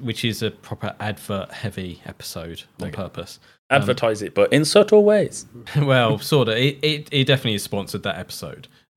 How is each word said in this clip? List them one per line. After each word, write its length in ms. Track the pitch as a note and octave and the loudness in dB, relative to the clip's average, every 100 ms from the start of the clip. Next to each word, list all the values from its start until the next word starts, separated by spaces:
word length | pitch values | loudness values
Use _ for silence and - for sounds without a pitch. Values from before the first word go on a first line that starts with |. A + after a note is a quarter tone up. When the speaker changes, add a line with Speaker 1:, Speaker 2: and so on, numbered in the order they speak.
Speaker 1:
which 240 | B2+ A2 A#2 | -8 -4 -4
is 160 | G2+ | -4
a 80 | A2 | -6
proper 460 | - - G#2 G#2+ - | -8 -14 -10 -8 -6
advert-heavy 1000 | G#2+ G#2 - G2 F#2+ - G2 F#2+ F2+ E2 - | -8 -8 -6 -6 -6 -8 -10 -8 -10 -12 -16
episode 560 | - - F2+ E2 E2 - - | -16 -14 -12 -12 -14 -18 -12
on 60 | F#2 | -10
Speaker 2:
Okay. 80 | E2+ | -8
Speaker 1:
purpose. 440 | F2 - E2+ - _ _ _ | -10 -10 -14 -18 _ _ _
Um, 80 | C3+ | 0
Speaker 2:
Advertise 400 | G#2 A#2+ A2+ G#2 | 2 0 0 -2
it, 100 | G2 | -4
but 180 | - G2+ | 2 4
in 140 | C3+ D#3 | 4 4
subtle 380 | G#3 - G#3+ | 4 6 6
ways. 420 | G#3 G#3 E3 - - A#2+ | 6 4 0 -6 -16 -20
Speaker 1:
<laughs> 140 | - D3 | -4 0
Well, 380 | C#3+ C3 A#2 G#2+ | 4 4 4 0
sorta. 420 | - D3 A2+ A2 | 2 2 2 2
It, 200 | C#3 C#3+ | 0 0
it, 280 | D3+ D3+ D3+ | -2 -2 -4
it 160 | C#3+ C3 | 0 2
definitely 260 | C3 A#2+ | 2 2
is 80 | G#2 | -4
sponsored 400 | - G#2 F#2 G2+ | -4 -6 -6 -6
that 160 | G2 E2+ | -6 -8
episode, 500 | F#2 - D#2 - - _ _ | -10 -12 -12 -14 -20 _ _